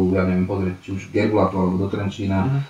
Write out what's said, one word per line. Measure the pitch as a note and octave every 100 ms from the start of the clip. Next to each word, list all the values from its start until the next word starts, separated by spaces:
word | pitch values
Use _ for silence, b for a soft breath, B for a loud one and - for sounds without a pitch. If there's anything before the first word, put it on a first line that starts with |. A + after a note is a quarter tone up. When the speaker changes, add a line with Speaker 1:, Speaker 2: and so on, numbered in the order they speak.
| F#2
Speaker 1:
ja | F#2+ F#2
neviem, | F#2
pozrieť | F#2 G2 F#2 F2+
či | -
už | G2 -
k | G#2
Gerblatu | G#2+ G#2+ F#2
alebo | F#2+ F2+ F#2
do | G2
Trenčína. | G2+ G2+ - G2 F#2+
Speaker 2:
Mhm. | B2+ C#3